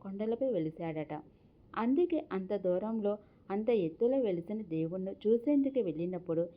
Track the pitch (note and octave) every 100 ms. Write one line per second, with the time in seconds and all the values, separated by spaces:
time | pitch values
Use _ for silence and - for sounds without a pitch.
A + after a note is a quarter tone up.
0 | G3 G3 A3 A#3 C4 G3+ D#3 D#3 E3 D#3
1 | D3+ D3+ - - - _ - - A#3 C#4
2 | F4 D#4 - F#3+ F#3 G3+ F#3 F3+ G#3 A3+
3 | G3+ G#3 - - - G3 G#3+ A#3 D#3+ D#3+
4 | A#3+ C4+ A#3 F3 E3+ G#3+ G3 D#3+ E3 F#3
5 | F#3+ - G#3 A#3 D4 C#4+ C4+ C4+ F#3+ D#3
6 | F3 F3+ F3 E3 F3